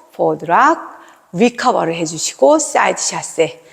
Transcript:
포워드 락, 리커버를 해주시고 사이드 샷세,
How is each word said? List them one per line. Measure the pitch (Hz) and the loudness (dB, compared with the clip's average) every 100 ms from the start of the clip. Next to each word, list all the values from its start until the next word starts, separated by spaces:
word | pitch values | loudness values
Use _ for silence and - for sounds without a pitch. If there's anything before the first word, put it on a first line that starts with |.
| _ | _
포워드 | - 165 156 160 | -4 -2 -2 0
락, | 175 269 330 - - - - _ | 2 2 0 -6 -20 -20 -20 _
리커버를 | 170 240 240 262 185 165 165 | 0 0 2 -2 0 -2 -4
해주시고 | 160 165 - - - 208 | -6 -6 -8 2 4 4
사이드 | - - 202 180 | 2 0 0 -2
샷세, | - 175 - - 156 - - | -4 -6 -8 -2 -2 -2 -20